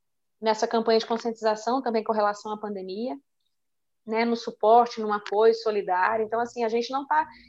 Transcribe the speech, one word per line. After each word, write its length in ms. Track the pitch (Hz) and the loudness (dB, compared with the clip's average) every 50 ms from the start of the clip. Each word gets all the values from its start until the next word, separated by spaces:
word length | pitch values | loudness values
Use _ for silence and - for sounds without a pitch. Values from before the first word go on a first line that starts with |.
| _ _ _ _ _ _ _ _ | _ _ _ _ _ _ _ _
nessa 300 | 214 220 214 220 - 226 | -2 -2 0 0 -2 0
campanha 300 | - 226 226 233 226 220 | 0 0 2 4 2 2
de 80 | 214 | 2
conscientização 760 | - 233 226 - 233 220 - 214 220 214 214 - 233 247 269 | 0 -4 -4 -4 -6 -6 -2 -2 -2 -2 0 -2 -2 -2 0
também 240 | 269 233 220 220 214 | -2 -2 -2 -2 -2
com 80 | - | 0
relação 400 | 220 214 208 208 208 - - 214 | 0 2 2 0 0 -4 -8 -10
à 60 | 214 214 | -8 -8
pandemia, 580 | 214 208 208 190 185 185 185 208 233 262 277 277 _ _ _ _ _ _ _ _ _ _ _ _ _ _ _ _ _ | -8 -8 -8 -8 -8 -10 -8 -6 -6 -6 -8 -10 _ _ _ _ _ _ _ _ _ _ _ _ _ _ _ _ _
né, 180 | 214 220 226 233 | -4 -2 0 2
no 120 | 233 233 | 0 0
suporte, 640 | 233 - 233 220 _ - 214 226 240 240 233 - 226 | -2 -4 -10 -6 _ 4 8 8 8 6 4 -2 -6
num 120 | 214 214 | -4 -4
apoio 420 | 208 208 208 - 202 208 226 226 226 | -4 -4 -4 -2 0 4 4 4 4
solidário. 720 | 226 - 226 214 202 185 180 180 180 185 208 226 220 220 | 4 -2 -2 -2 -2 -2 -2 0 0 0 0 0 -2 -2
Então, 160 | 214 226 226 | -2 -2 -4
assim, 240 | 240 233 - 240 233 | -4 -4 -4 -4 -2
a 40 | 220 | -2
gente 220 | 220 240 233 240 | 0 -2 -2 -2
não 160 | 262 269 285 | -6 -8 -4
tá, 200 | - 302 311 311 311 - - - | 0 0 0 0 -2 -10 -20 -20